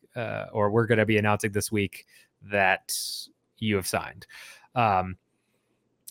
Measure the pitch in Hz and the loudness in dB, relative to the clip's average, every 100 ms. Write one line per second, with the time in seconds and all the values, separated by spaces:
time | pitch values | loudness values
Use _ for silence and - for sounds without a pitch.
0 | _ 127 110 107 95 110 104 113 113 110 | _ -10 -8 -8 -6 0 2 2 4 4
1 | 107 107 104 104 110 101 - 107 95 - | 4 4 4 2 0 -2 -2 -2 -2 -6
2 | - - _ _ 101 101 95 92 - - | -20 -20 _ _ -4 2 2 2 -2 -8
3 | - - - _ _ _ 110 98 - 92 | -8 -12 -14 _ _ _ -2 -2 -2 -4
4 | - 98 - - - - _ 127 113 92 | -6 -14 -20 -20 -20 -20 _ 0 2 2
5 | 92 90 _ _ _ _ _ _ _ _ | -2 -10 _ _ _ _ _ _ _ _
6 | - | -2